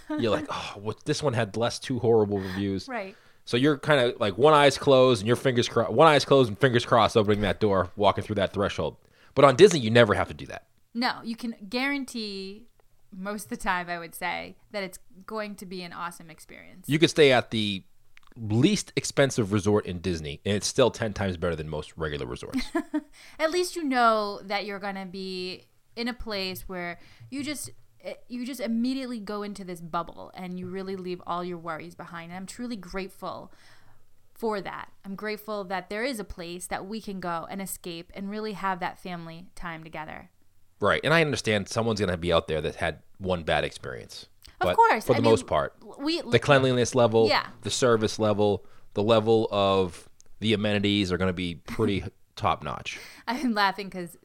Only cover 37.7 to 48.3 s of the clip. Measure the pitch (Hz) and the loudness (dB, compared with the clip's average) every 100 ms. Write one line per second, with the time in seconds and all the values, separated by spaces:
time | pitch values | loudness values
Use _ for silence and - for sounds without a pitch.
37.7 | - 185 165 170 - 196 214 220 185 190 | -10 -12 -12 -14 -12 -10 -8 -8 -6 -4
38.7 | 185 180 - 185 175 165 165 180 - 180 | -4 -6 -8 -12 -12 -12 -16 -18 -12 -10
39.7 | 160 160 165 156 - 180 _ _ _ - | -10 -12 -12 -12 -14 -18 _ _ _ -20
40.7 | - 101 82 131 165 156 113 - 107 95 | -2 0 2 2 2 2 0 0 0 0
41.7 | 117 113 104 101 87 87 82 - 78 80 | -2 -2 0 -2 -2 2 2 2 -2 -4
42.7 | - 85 78 - - 95 87 80 76 73 | -4 -4 -6 -12 -8 -4 -2 0 0 0
43.7 | - 67 62 - - - _ - - 185 | -6 -12 -12 -14 -18 -20 _ -16 -4 0
44.7 | 160 453 240 - 127 113 113 - 76 69 | 4 4 4 2 4 4 4 2 -2 -2
45.7 | - - - 285 330 - 120 - 139 131 | -6 -20 -8 -4 -4 0 2 6 4 4
46.7 | 123 117 127 117 113 110 - - - 104 | 2 2 4 4 6 4 2 -2 -8 -6
47.7 | - 123 113 107 - 107 | 0 4 4 2 0 0